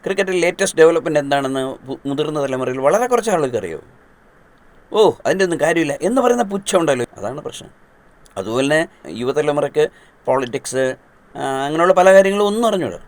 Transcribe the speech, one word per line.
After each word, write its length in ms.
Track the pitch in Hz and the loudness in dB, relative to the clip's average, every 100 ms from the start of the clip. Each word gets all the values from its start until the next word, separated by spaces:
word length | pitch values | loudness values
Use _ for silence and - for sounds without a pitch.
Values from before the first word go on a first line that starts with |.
ക്രിക്കറ്റിൽ 360 | 180 196 190 185 | -4 -2 -2 0
ലേറ്റസ്റ്റ് 380 | 170 180 190 - | 0 0 -2 4
ഡെവലപ്മെന്റ് 400 | 160 170 165 147 | 4 4 0 -2
എന്താണെന്ന് 680 | 139 143 135 135 131 - 127 | 0 -2 -2 -4 -6 -10 -12
പു-, 120 | 135 139 | -10 -6
മുതിർന്ന 360 | 139 156 151 | -4 -4 -4
തലമുറയിൽ 380 | 139 131 127 127 | -4 -4 -4 0
വളരെ 260 | 139 196 247 | 2 2 0
കുറച്ച് 240 | 240 220 | 0 0
ആളുകൾക്ക് 260 | 180 135 120 | 0 0 -2
അറിയോ? 240 | 92 80 - - _ _ _ _ _ _ _ - _ | -6 -10 -14 -20 _ _ _ _ _ _ _ -20 _
"ഓ, 200 | 208 196 - - | 2 2 2 -4
അതിൻ്റെ 180 | 185 | 0
ഒന്നും 160 | 185 156 | 0 0
കാര്യമില്ല" 380 | 151 165 151 139 | 0 0 -2 -2
എന്ന് 200 | - 123 | -2 0
പറയുന്ന 200 | 240 240 | 2 0
പുച്ഛം 380 | 202 196 - 190 | -2 -6 -2 0
ഉണ്ടല്ലോ, 260 | 160 131 120 - | 0 -2 -4 -8
അതാണ് 240 | 101 143 | -10 -10
പ്രശ്നം. 300 | 147 - - _ _ _ _ _ - - | -12 -14 -20 _ _ _ _ _ -16 -10
അതുപോലെ 280 | 95 120 | -4 -2
തന്നെ 240 | 139 156 170 _ - | 0 0 -2 _ -14
യുവതലമുറയ്ക്ക് 800 | 95 123 139 147 147 143 147 151 - - _ | -6 -4 0 0 0 -2 0 -2 -2 -20 _
പോളിറ്റിക്സ്, 720 | - 131 123 135 - 131 131 131 _ _ _ - | -2 -2 -2 -6 -6 -4 -4 -6 _ _ _ -10
ആ, 300 | 135 135 143 | -6 -4 -4
അങ്ങനെയുള്ള 280 | 156 175 | 0 4
പല 180 | 185 185 | 6 8
കാര്യങ്ങളും 320 | 190 196 202 | 8 6 2
ഒന്നും 240 | 208 214 233 | 0 0 -2
അറിഞ്ഞൂടാ 300 | 196 127 85 | -2 -4 -8